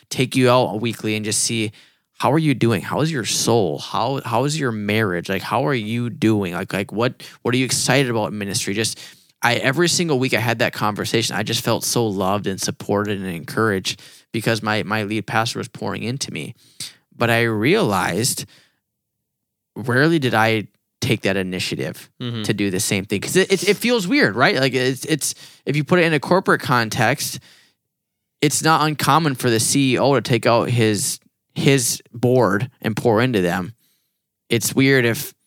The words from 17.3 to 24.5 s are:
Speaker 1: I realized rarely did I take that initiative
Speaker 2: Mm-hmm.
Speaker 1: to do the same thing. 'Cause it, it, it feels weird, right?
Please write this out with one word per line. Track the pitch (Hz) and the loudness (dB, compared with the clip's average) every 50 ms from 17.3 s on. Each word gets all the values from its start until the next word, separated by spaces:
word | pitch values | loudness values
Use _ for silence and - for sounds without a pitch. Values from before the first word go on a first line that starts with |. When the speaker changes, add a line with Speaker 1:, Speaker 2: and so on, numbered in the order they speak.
Speaker 1:
I | 117 117 | 2 2
realized | 117 117 110 104 110 147 196 226 175 110 98 90 90 90 87 101 117 - - - - - - - _ _ _ _ _ _ _ _ _ _ _ _ _ _ _ _ _ _ _ _ _ _ - | 2 0 0 0 2 2 2 2 2 2 2 0 0 0 0 -2 -2 -2 -2 -4 -8 -14 -16 -20 _ _ _ _ _ _ _ _ _ _ _ _ _ _ _ _ _ _ _ _ _ _ -12
rarely | 104 104 120 120 131 147 165 170 156 | -8 -2 0 2 4 4 4 4 2
did | 131 120 110 | 2 2 2
I | 110 113 113 110 110 98 - _ _ _ _ _ - | 2 2 2 2 0 -2 -6 _ _ _ _ _ -6
take | - - 110 101 | -2 -2 0 0
that | - 98 95 | 0 0 0
initiative | 98 92 90 92 90 - - - 71 65 87 - - - - _ - | 0 -2 -2 -4 -4 -4 -4 -4 -6 -6 -6 -8 -12 -16 -20 _ -10
Speaker 2:
Mm-hmm. | 127 120 117 113 | -8 -6 -6 -4
Speaker 1:
to | 107 113 | -2 -2
do | 110 101 101 98 | -2 0 0 -2
the | 110 101 | -2 -2
same | - - 107 98 95 | -2 -2 -2 -2 -2
thing. | - 104 98 | -2 -4 -4
'Cause | - - - | -2 0 2
it, | 185 185 - | 2 2 2
it, | 196 - 180 202 | 2 0 2 2
it | 202 | 0
feels | - - 240 247 233 175 180 | 2 2 0 0 0 0 0
weird, | 277 294 202 113 95 | 2 2 2 2 2
right? | 117 139 190 | 2 2 2